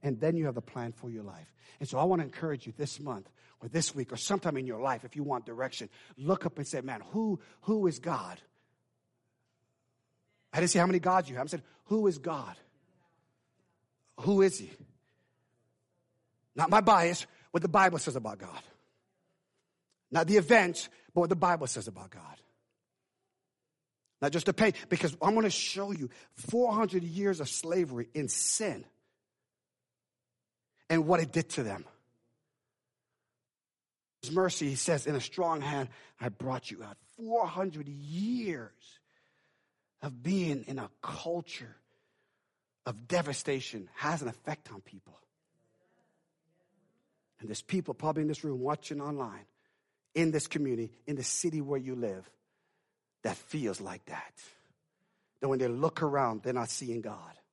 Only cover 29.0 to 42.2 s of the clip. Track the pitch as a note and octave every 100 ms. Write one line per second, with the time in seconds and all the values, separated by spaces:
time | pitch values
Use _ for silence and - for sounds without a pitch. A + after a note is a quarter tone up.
29 | _ _ _ _ _ _ _ _ _ _
30 | _ _ _ _ _ _ _ _ _ E3
31 | D#3 F3 D#3 E3 D#3+ - A2+ F#2+ D2 _
32 | _ _ _ _ _ _ _ _ _ _
33 | _ _ _ _ _ _ _ _ _ _
34 | _ _ B2 E3 F#3+ - C#3+ C3+ - D#3
35 | D3 C#3+ - - F3 D#3+ C#3 C#3+ C3 -
36 | - _ A#2+ G2+ C3 C3 - A2 G#2+ G2+
37 | _ - A3+ A#3 F3+ E3 G3 D3+ C#3+ C#3+
38 | C#3+ E3 G#3 B3 G#3+ D3+ A2 _ - -
39 | _ _ _ _ _ _ _ _ _ _
40 | C#3+ B2 C3 F#3+ E3+ C#3 - C3+ G#2+ _
41 | - D3+ E3 F3 E3 - A#2 - _ _
42 | _ _